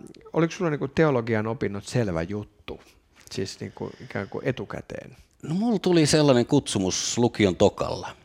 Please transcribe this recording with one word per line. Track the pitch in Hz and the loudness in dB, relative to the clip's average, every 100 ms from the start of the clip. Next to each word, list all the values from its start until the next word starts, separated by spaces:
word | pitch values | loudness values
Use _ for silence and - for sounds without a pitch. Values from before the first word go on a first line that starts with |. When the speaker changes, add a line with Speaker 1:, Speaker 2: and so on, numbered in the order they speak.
| - - - | -20 -20 -6
Speaker 1:
oliko | 160 165 | -2 -2
sulla | - 175 | -2 -4
niinku | 143 139 | -2 -2
teologian | - 156 127 113 110 110 | 2 2 2 0 -2 -2
opinnot | 113 104 101 | -4 -6 -6
selvä | - 127 107 82 | -4 -2 0 -2
juttu? | 85 104 101 _ - 73 - _ _ _ - | -2 -6 -10 _ -16 -16 -20 _ _ _ -12
Siis | - 98 - | -8 -8 -8
niinku | 107 - 98 - | -14 -10 -12 -12
ikään | - 104 98 | -10 -8 -8
kuin | - 139 | -6 -4
etukäteen? | 123 101 - - - - - _ _ | -4 -8 -12 -12 -14 -14 -20 _ _
Speaker 2:
No | 131 | -6
mulla | 180 233 202 | -2 0 0
tuli | 185 170 147 | 4 4 4
sellainen | 156 147 123 117 | 4 6 4 4
kutsumus | 143 - 104 92 - - - | 2 2 0 0 -2 -2 0
lukion | 117 - 98 85 | 2 4 2 6
tokalla. | 101 - 92 113 85 - | 4 4 -4 -6 -10 -16